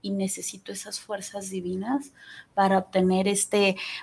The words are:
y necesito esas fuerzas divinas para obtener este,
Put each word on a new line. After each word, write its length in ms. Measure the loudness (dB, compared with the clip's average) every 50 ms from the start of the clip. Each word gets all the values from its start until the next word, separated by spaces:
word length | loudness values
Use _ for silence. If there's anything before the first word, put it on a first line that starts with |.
y 80 | -6 -4
necesito 600 | -2 -2 -2 -2 -4 -6 -8 -10 -10 -10 -12 -12
esas 280 | -10 -10 -10 -10 -10 -10
fuerzas 500 | -8 -8 -8 -8 -8 -10 -10 -10 -8 -8
divinas 640 | -6 -6 -6 -4 -4 -4 -2 -2 -2 -4 -4 -8 -14 -20 -20 -20 -20 -20 -20 _ _
para 240 | 2 4 6 4 4
obtener 480 | 2 2 2 4 4 6 4 4 4 2
este, 480 | 2 2 0 2 4 4 4 4 2 0 -4 -10 -10 -12